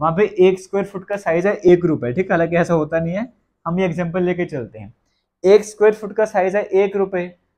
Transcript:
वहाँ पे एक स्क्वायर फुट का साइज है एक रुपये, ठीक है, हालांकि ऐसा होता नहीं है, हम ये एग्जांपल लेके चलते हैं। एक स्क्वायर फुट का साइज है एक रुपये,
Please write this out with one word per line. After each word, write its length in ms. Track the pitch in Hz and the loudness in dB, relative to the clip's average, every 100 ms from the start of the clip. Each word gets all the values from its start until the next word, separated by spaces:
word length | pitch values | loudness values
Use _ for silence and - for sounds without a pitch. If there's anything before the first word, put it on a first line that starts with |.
वहाँ 120 | 156 | -2
पे 100 | 165 202 180 | 0 0 4
एक 200 | 185 190 | 4 2
स्क्वायर 260 | - 196 196 | -4 -6 -6
फुट 180 | 190 190 | -8 -8
का 100 | 202 | -6
साइज 280 | 185 165 196 | -2 0 0
है 80 | 202 | 2
एक 280 | 180 175 | 4 4
रुपये, 280 | 165 143 120 | 4 -2 -2
ठीक 120 | 131 | -4
है, 60 | 190 | -2
हालांकि 260 | 170 165 170 | 0 0 0
ऐसा 180 | 170 | 0
होता 260 | 170 151 165 | 0 0 -4
नहीं 140 | 165 | -4
है, 180 | 190 254 _ _ _ 170 | -6 -8 _ _ _ -6
हम 120 | 180 | -2
ये 60 | 185 | -2
एग्जांपल 360 | 165 170 185 | -2 -4 -2
लेके 220 | 180 180 170 | -2 -2 -4
चलते 320 | 143 110 107 | -8 -10 -14
हैं। 160 | 107 - _ _ _ _ | -20 -20 _ _ _ _
एक 200 | 185 208 | 4 4
स्क्वायर 300 | 202 - 214 | 2 0 2
फुट 180 | 214 202 | 2 -4
का 100 | 214 214 | -2 -2
साइज 300 | 202 185 202 | 0 0 -2
है 60 | |
एक 340 | - 190 202 202 | 0 0 0 0
रुपये, 300 | 190 185 180 - _ | -4 -4 -8 -12 _